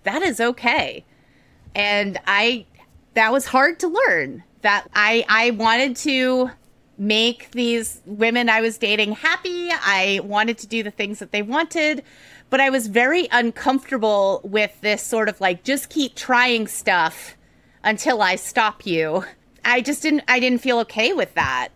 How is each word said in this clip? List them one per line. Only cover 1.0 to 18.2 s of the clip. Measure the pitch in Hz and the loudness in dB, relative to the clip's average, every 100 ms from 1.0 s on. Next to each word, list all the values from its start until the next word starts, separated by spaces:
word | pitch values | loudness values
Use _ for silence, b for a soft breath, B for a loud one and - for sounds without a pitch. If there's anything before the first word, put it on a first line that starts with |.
| _ b b b b b b 208 | _ b b b b b b -2
And | 208 208 202 180 - | 0 0 -2 -4 -2
I, | 202 226 247 - b b - _ 226 | 0 0 -2 -8 b b -20 _ 2
that | 220 | 2
was | 269 - | 2 2
hard | 262 285 330 | 2 2 2
to | 359 | -2
learn, | 370 523 170 139 175 - _ | 0 2 0 -2 -8 -20 _
that | 208 202 - 208 | 0 0 0 0
I, | 214 233 - | 2 2 2
I | 214 240 | 2 2
wanted | 214 226 233 269 247 | 0 2 2 0 -2
to | 311 262 254 254 254 - _ _ _ - | -2 0 2 0 -2 -6 _ _ _ -6
make | 202 214 233 233 - | 0 2 2 -2 -10
these | 240 240 233 220 - 170 | -4 -2 -2 -4 -12 -16
women | 208 226 240 233 | 0 0 2 2
I | 220 | 2
was | 226 220 | 0 -2
dating | 214 214 208 | -2 0 0
happy. | 214 320 359 370 349 349 | 0 -2 -2 -4 -8 -6
I | 330 196 196 190 196 | -4 0 0 0 -2
wanted | 196 208 226 226 | -2 -2 -2 -4
to | 202 | -6
do | 226 | -6
the | 208 | -6
things | - 208 214 | -8 -8 -8
that | 190 | -6
they | 208 | -6
wanted, | 208 277 330 339 302 285 B B B B _ | -2 -4 -2 -2 -2 -2 B B B B _
but | 269 | 2
I | 269 | 2
was | 269 220 | 0 0
very | 214 254 349 302 | 2 2 2 2
uncomfortable | 240 233 - - 269 - 262 214 202 196 196 202 | 2 0 -2 -2 -2 -2 -2 2 2 2 0 -2
with | 208 208 - | -2 -2 -2
this | 208 208 | -2 -2
sort | - 226 214 | -2 -2 -2
of, | 202 | 0
like, | 190 175 | -2 0
"Just | - 277 - | -2 -4 -2
keep | 311 262 - | -4 -4 -6
trying | - 247 247 233 214 | 0 2 4 2 -2
stuff | - - 185 165 - - - b b b b | -4 0 2 2 -2 -18 -20 b b b b
until | 208 214 294 233 | -4 0 0 2